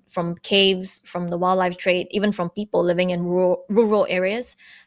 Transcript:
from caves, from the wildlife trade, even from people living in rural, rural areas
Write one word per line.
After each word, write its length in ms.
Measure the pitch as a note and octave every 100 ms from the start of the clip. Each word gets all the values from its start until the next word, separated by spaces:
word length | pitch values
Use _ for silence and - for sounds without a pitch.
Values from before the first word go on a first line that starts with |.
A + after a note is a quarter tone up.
| _
from 280 | - E3+ E3+
caves, 640 | - G3+ F#3+ F#3 F#3+ -
from 240 | - F3+ F3
the 100 | F3
wildlife 380 | F3+ F#3 F#3 F3+
trade, 320 | G3 F3+ F3
even 220 | G3+ G#3
from 180 | G3+ F3
people 320 | - G#3 F3
living 280 | F3 F3 F3+
in 120 | F3
rural, 420 | F3 F3+ F#3 F3+ -
rural 380 | G#3 A3 G#3 -
areas 480 | F3+ F#3 A3+ B3 - - -